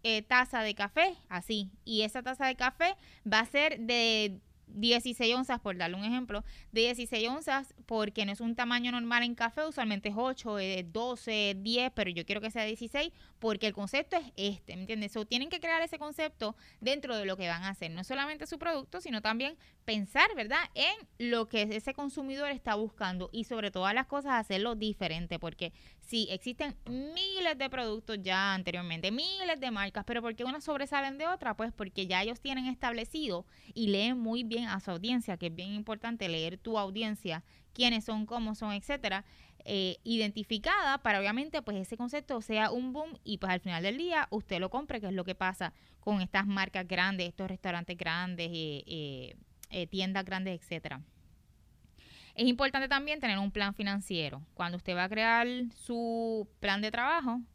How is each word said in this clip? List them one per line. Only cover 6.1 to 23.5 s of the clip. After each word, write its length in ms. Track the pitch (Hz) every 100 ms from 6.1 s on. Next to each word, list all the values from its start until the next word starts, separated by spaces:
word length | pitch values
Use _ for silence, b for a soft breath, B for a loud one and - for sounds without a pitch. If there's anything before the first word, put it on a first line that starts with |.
| 247 240 208 B B B
de 100 | 220
dieciséis 460 | 233 247 233 226 233
onzas, 460 | 277 311 269 269 - -
porque 380 | 220 208 214
no 80 | 202
es 80 | 202
un 140 | 233
tamaño 380 | 233 240 240 247
normal 300 | 247 233 240
en 100 | 240
café, 320 | 233 233 302 311
usualmente 440 | 294 220 202 214
es 40 | 208
ocho, 420 | 254 262 233 208
eh, 260 | 190 190
doce, 720 | 175 214 240 247 - 214 202 196
diez, 320 | 202 240 254
pero 160 | - 190
yo 140 | 170
quiero 160 | 165 208
que 100 | 220
sea 140 | 233
dieciséis, 480 | 214 220 233 277 330 B B -
porque 280 | 226 202 214
el 60 |
concepto 440 | 196 202 277 - 359
es 160 | 262 -
este, 400 | 202 202 - 180
¿me 60 |
entiendes? 300 | 190 220 202
So, 120 | 220
tienen 240 | 214 240 294
que 120 | 349
crear 220 | 330 330
ese 160 | 330 311
concepto 560 | 302 311 311 - 214 220 B B
dentro 360 | 220 285 269 220
de 80 |
lo 120 | 196 190
que 120 | 175
van 160 | 170
a 60 | 190
hacer, 200 | 196 165
no 140 | 165
solamente 420 | 185 262 285 302 302
su 120 | 311
producto, 420 | 330 311 269 359
sino 220 | 339 220
también 340 | 214 226 269 320 b b
pensar, 440 | - 214 196 269 381 359
¿verdad?, 240 | 214 294 349
en 560 | - 311 440 - - 240
lo 180 | 233 220
que 140 | 226
ese 300 | 214 214 269
consumidor 580 | 269 285 302 269 269 285
está 260 | 269 - 208
buscando 520 | 220 - 196 185 185
y 120 | 226
sobre 260 | 220